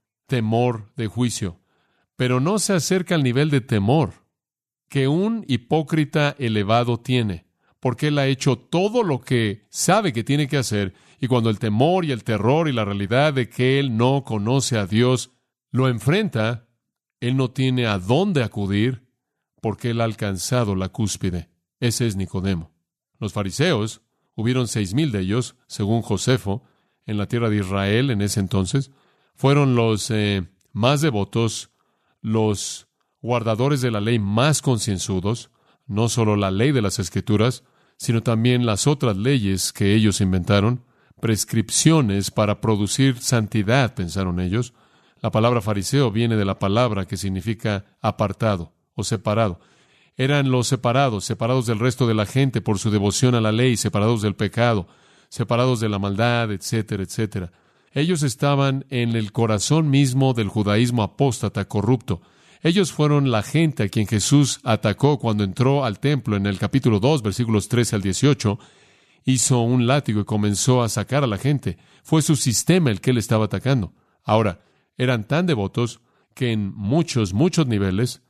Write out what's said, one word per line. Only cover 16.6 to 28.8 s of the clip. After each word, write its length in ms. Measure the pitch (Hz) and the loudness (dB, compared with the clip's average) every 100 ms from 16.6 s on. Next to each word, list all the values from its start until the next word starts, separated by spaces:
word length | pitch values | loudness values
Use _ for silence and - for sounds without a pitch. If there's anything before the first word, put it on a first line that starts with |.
| _ _ _ _ _ - | _ _ _ _ _ -6
él 160 | 123 131 | -2 0
no 140 | 127 | 0
tiene 360 | - 131 127 117 | 0 0 2 0
a 120 | 98 | -2
dónde 440 | 92 139 202 151 | 0 0 2 0
acudir, 640 | 117 104 98 101 120 123 _ _ _ _ _ _ | -2 -4 -2 0 0 -2 _ _ _ _ _ _
porque 300 | 113 101 120 | -6 -4 -4
él 100 | 117 | -2
ha 40 | |
alcanzado 720 | 113 107 104 95 - 127 104 | -2 -2 -4 -4 -2 -2 0
la 140 | 95 95 | -2 -4
cúspide. 640 | - 104 - 95 87 - _ _ - | -2 -4 -2 -4 -6 -10 _ _ -4
Ese 260 | 123 113 117 | -4 -2 -2
es 100 | 98 | -2
Nicodemo. 560 | 90 98 95 87 78 _ _ _ _ - | -6 -4 -2 -4 -6 _ _ _ _ -10
Los 140 | 104 | -8
fariseos, 720 | 104 95 87 180 117 110 - _ _ _ | -6 -6 -2 0 0 -2 -8 _ _ _
hubieron 340 | - 110 127 117 | -6 -2 -2 -2
seis 240 | 117 92 | -2 -2
mil 200 | 120 160 | 0 0
de 80 | 101 | -2
ellos, 360 | 92 117 - _ _ | -2 -2 -4 _ _
según 360 | - 101 113 | -6 -2 -2
Josefo, 640 | 107 101 - 127 98 98 _ _ _ _ - | 0 -2 0 0 -2 -6 _ _ _ _ -8
en 120 | 104 | -6
la 80 | 98 | -2
tierra 240 | 120 117 | -2 0
de 80 | 104 | 0
Israel 520 | 92 98 98 113 139 | -2 -2 0 0 0
en 100 | 104 | 0
ese 200 | 101 101 | 0 -2
entonces, 500 | 95 95 92 139 | 0 0 0 -2